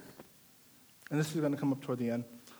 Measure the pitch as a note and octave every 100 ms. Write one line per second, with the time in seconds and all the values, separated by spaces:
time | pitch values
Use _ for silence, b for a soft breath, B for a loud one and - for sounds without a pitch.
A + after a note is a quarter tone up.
0 | - - - - - - - - - -
1 | - D3 D#3 E3 D3 C#3 C#3+ C3 - B2
2 | A#2 A#2+ A#2+ B B B